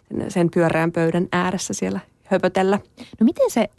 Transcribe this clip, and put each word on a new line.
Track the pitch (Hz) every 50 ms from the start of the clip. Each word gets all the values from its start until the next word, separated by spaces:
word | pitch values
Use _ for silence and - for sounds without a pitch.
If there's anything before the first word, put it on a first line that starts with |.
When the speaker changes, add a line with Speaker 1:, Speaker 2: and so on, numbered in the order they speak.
| _ -
Speaker 1:
sen, | - - - -
sen | - 185 170 165
pyöreän | - 180 170 165 165 160 165 170
pöydän | 165 170 165 165 170 175 180 -
ääressä | - 180 180 185 190 190 - - 196
siellä | - 190 185 196 190 - _ _ _ _
höpötellä. | - 190 180 185 185 185 190 190 190 202 202 - _ _ - 247 - - -
Speaker 2:
No | 220
miten | 277 - - 539 427
se, | - 240 202 - _